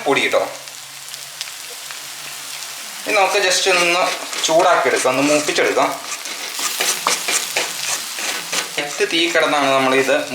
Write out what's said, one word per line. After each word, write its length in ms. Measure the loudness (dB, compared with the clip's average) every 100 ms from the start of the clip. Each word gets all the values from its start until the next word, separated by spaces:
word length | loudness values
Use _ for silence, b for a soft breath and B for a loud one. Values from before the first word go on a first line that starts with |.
| 2
പൊടി 160 | 2 2
കേട്ടോ. 180 | 2 0 -4 -12 -14 -14 -14 -14 -14 -12 -12 -12 -12 -12 -12 -12 -12 -12 -12 -12 -12 -12 -10 -10 -12 -12 -10
ഇനി 100 | -2 2
നമുക്ക് 200 | 4 2
just 220 | 2 2 2 2
ഒന്ന് 200 | 4 2 2 -2 -6 -4 2
ചൂടാക്കി 420 | 6 6 6 4
എടുക്കാം, 220 | 2 2
ഒന്ന് 100 | 4 4
മൂപ്പിച്ചെടുക്കാം. 600 | 4 2 2 2 4 2 0 -8 -8 -8 -8 -8 -4 -4 -2 -2 0 -2 -2 0 -2 -2 -2 -2 -4 -4 -4 -6 -6 -6 -6 -4 -4 -4 -4
എട്ട് 220 | -6 -2 0
തീ 80 | 2 2
കിടന്നാണ് 340 | 2 2 4 4 4
നമ്മളിത് 400 | 4 4 4 2 2